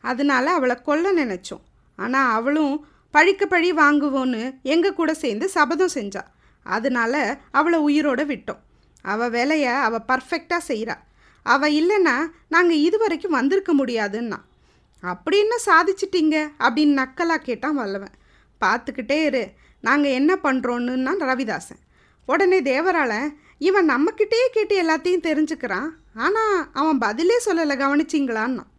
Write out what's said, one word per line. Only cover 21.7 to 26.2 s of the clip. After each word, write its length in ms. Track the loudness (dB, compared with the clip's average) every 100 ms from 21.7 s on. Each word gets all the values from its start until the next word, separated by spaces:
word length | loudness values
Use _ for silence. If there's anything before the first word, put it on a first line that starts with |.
| -20 _ _ _ _ -2
உடனே 320 | 2 4 2
தேவராளன், 680 | 2 0 0 0 -2 -2 -6 -10 _ _
"இவன் 320 | 0 2 2
நம்மக்கிட்டயே 560 | 2 0 0 0 2 2
கேட்டு 240 | 0 0 0
எல்லாத்தையும் 500 | 0 0 0 0 0
தெரிஞ்சுக்கிறான், 640 | 0 -2 -4 -6 -6 -6 -12 _
ஆனா 280 | -4